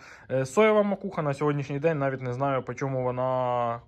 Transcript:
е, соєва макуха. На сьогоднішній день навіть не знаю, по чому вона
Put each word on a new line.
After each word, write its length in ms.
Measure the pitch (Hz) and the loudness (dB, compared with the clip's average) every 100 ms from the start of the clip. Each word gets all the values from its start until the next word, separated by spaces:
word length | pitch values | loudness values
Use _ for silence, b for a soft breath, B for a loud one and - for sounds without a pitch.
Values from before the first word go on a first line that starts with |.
| B B - | B B -4
е, 160 | 131 131 | -2 0
соєва 360 | - 214 214 | 4 6 6
макуха. 400 | 202 196 196 180 | 2 -2 -4 -4
На 120 | 147 | -2
сьогоднішній 440 | 135 147 147 139 143 | 0 0 0 -2 0
день 200 | 160 151 | 0 2
навіть 240 | 139 131 | 0 -2
не 100 | 127 | -4
знаю, 300 | 123 139 131 | -2 0 -2
по 120 | 123 | -4
чому 280 | 120 139 131 | -4 -4 -2
вона 800 | 127 123 127 127 127 123 120 117 | -2 -2 0 0 0 0 -2 -4